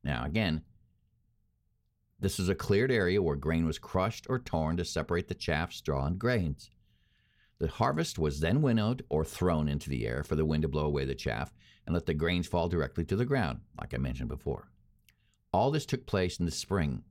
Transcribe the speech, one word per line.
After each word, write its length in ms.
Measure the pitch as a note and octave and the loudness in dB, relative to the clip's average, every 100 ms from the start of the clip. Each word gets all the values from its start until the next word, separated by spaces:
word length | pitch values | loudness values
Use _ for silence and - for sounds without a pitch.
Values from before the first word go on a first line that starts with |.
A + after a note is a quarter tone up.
Now, 220 | C#2+ B1+ C#2+ | -2 -2 0
again, 380 | G2 G2 D#2 - - _ _ _ _ _ _ _ _ _ _ _ _ _ _ | 0 2 0 -4 -20 _ _ _ _ _ _ _ _ _ _ _ _ _ _
this 200 | G2 - | -2 0
is 100 | F#2 | 0
a 60 | F#2+ | 0
cleared 360 | - G2+ C3 | 2 4 4
area 300 | A#2 F2+ G2+ | 4 4 4
where 140 | E2+ C#2+ | 2 0
grain 320 | D2 E2 E2 | 0 2 2
was 100 | D#2 | -2
crushed 480 | - F#2 F#2+ - - | -2 0 0 -2 -4
or 100 | B2+ | -4
torn 380 | - E2 D#2 E2 | -2 -2 0 0
to 80 | E2 | -2
separate 420 | - - F2 - | -4 0 -2 -2
the 80 | - | -6
chaff, 360 | - D#2 E2 | -2 -2 -2
straw, 360 | - - C#2 C#2+ | -6 -2 0 0
and 100 | F2+ | 0
grains. 540 | A#2 A#2+ E2 C#2 - _ _ _ _ _ _ _ _ _ | 0 0 0 -4 -12 _ _ _ _ _ _ _ _ _
The 80 | D#2+ | -4
harvest 500 | - A#2 D3+ E3 - | 0 0 0 -4 0
was 220 | D#2 C#2+ | -2 2
then 240 | D#2+ B2+ | 2 4
winnowed 400 | C#3+ A2+ G#2+ B2+ - | 4 2 2 -2 -2
or 140 | D2+ | 0
thrown 440 | D#2 - F2+ D#2+ D2+ | 0 0 2 2 0
into 220 | D2 D2 | -2 -2
the 180 | C2 A1+ | -2 -2
air 160 | B1+ | -4
for 120 | D2+ D#2 | -2 0
the 100 | D#2 | 2
wind 180 | D#2 | 2
to 40 | D2+ | 0
blow 180 | D2 D2+ | 0 0
away 200 | C#2+ C2+ | 0 -2
the 80 | |
chaff 400 | C2 - A1 C#2+ - - - - | -4 -4 -4 -6 -12 -20 -16 -2
and 80 | |
let 140 | E2+ - | -2 0
the 80 | D#2 | 0
grains 320 | E2 F2+ E2 | 2 0 0
fall 200 | F2 E2 | 0 2
directly 380 | E2+ C#2 - E2 | 0 -2 -4 -2
to 100 | F#2+ | 0
the 100 | B2 | 0
ground, 340 | C3 E2 - - - | 0 0 -4 -10 -12
like 140 | - | -6
I 40 | B1 | -2
mentioned 320 | C2 B1 B1 | -2 -2 -6
before. 420 | C#2 - C2 - _ _ _ _ _ _ _ _ | -6 -6 -6 -10 _ _ _ _ _ _ _ _
All 160 | F#2 C3+ | 2 2
this 160 | C#3+ - | 0 -2
took 220 | B2+ - | -6 0
place 320 | G2+ F2+ - | 2 2 0
in 60 | E2+ | -2
the 60 | |
spring 520 | - - G2 D2 A1+ - | -2 -2 0 0 -2 -10